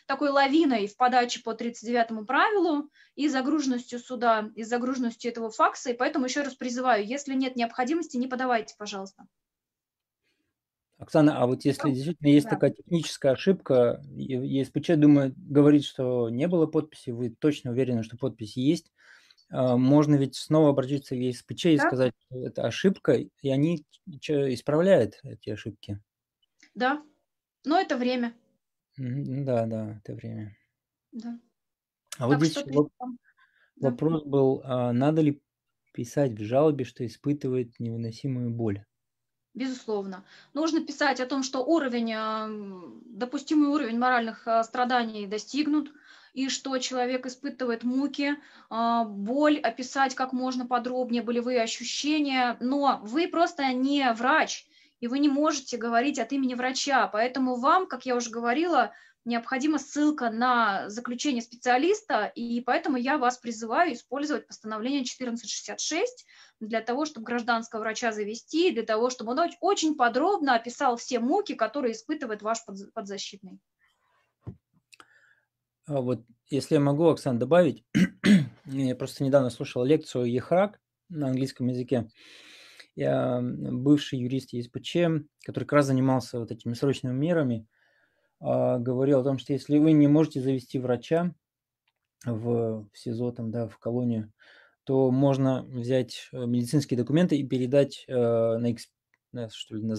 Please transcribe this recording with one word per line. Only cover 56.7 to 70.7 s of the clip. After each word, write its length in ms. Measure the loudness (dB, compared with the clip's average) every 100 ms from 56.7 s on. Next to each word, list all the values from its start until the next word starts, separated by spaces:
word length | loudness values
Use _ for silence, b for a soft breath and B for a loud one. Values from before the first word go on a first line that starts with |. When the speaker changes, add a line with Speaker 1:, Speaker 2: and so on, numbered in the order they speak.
| -4 0 2 2
Speaker 1:
Поэтому 480 | 0 0 0 -2 0
вам, 320 | 2 4 2
как 180 | -6 -4
я 80 | -2
уже 160 | -2
говорила, 640 | -4 -2 0 2 2 2 B B B -6
необходима 540 | -4 -4 -2 0 0
ссылка 520 | -2 0 0 2 -2
на 580 | 0 2 2 2 0 -4
заключение 540 | -10 -10 -4 -2 -2
специалиста, 800 | -6 -6 2 2 4 0 0 -2 -2 -6
и 260 | -6 -4
поэтому 360 | 0 -2 0 -2
я 220 | 0 0
вас 180 | 0 -2
призываю 540 | -6 -10 -4 0 0
использовать 540 | -2 -8 -6 -4 -4 -6
постановление 580 | -14 -10 -6 -4 -4 -4
четырнадцать 460 | -8 -8 -8 -8
шестьдесят 300 | -10 -10 -8
шесть 460 | -6 -2 -4 -6 b b b _
для 220 | -6 -6
того, 240 | -4 -4 -4
чтобы 220 | -6 -6
гражданского 540 | -6 -2 -2 -4 -8
врача 320 | -6 -4 -4
завести, 580 | -4 -6 -8 -6 0 0
для 120 | 0
того, 280 | -2 0 0
чтобы 220 | -2 -4
он 80 | -2
оч-, 160 | -2 0
очень 340 | 0 2 0 2
подробно 580 | 2 2 2 2 2 0
описал 420 | 0